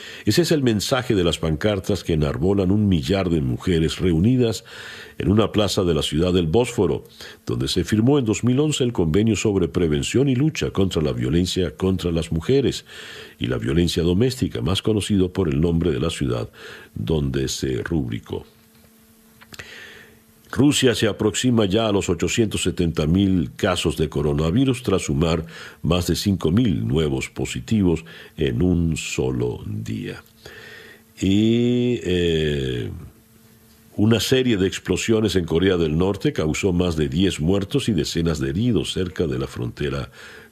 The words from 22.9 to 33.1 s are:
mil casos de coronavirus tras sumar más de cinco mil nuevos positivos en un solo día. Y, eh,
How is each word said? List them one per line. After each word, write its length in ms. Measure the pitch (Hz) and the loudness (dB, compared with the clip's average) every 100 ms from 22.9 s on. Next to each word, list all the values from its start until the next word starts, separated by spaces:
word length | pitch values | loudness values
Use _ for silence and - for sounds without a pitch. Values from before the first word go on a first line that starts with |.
| 80 76 | 0 2
mil 460 | 90 98 92 64 - | 4 4 2 0 -2
casos 400 | 101 87 82 73 | -2 0 -2 0
de 140 | 78 | -2
coronavirus 720 | 71 73 73 80 107 131 123 | 0 0 0 0 2 0 0
tras 240 | - 92 - | 0 -2 0
sumar 400 | 71 82 82 80 - - - | 0 0 0 -4 -14 -18 -8
más 260 | - 87 87 | -2 0 0
de 60 | |
cinco 360 | 78 101 90 78 | 0 0 0 2
mil 360 | 101 120 62 57 | 2 2 0 0
nuevos 440 | 73 76 65 - | 0 0 -2 -6
positivos 720 | - 65 65 - 110 90 80 - - - - | -8 -8 -8 -2 2 2 2 -4 -20 -18 -4
en 240 | 71 62 | -2 0
un 380 | 90 85 82 78 | 2 2 0 -2
solo 640 | - - 65 64 60 - | -4 -4 -2 -2 -4 -6
día. 580 | - 53 55 53 50 92 - _ - - - - - - _ - | -10 -10 -8 -8 -8 -12 -18 _ -20 -20 -20 -20 -20 -20 _ -4
Y, 800 | 95 101 110 117 120 123 123 117 | 2 4 4 4 2 2 0 0
eh, 880 | 87 90 85 80 78 71 65 60 52 50 - | 0 0 2 2 0 -2 -4 -6 -8 -10 -16